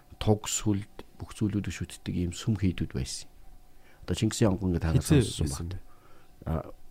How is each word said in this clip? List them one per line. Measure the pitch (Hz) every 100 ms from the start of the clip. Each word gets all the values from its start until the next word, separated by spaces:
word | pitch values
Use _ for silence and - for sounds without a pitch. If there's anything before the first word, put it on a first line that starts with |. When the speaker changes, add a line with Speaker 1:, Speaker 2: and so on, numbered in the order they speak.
| - -
Speaker 1:
тог | 107 104 -
сүлд | - 107 98 98 - - -
бүх | 95 -
зүйлүүдийг | 107 101 95
шүтдэг | - 87 - - 92 87
ийм |
сүм | - - 104
хийдүүд | 95 - 80 -
байсан. | 65 - - - - - - - - -
Одоо | - 90
Чингисийн | 110 - 110 92
онгон | 95 85
гэдэг |
танаас | 80 80 - - -
Speaker 2:
сонссон | - 76 67 85 92
Speaker 1:
байна. | - - - - - - - 80 -
А | - -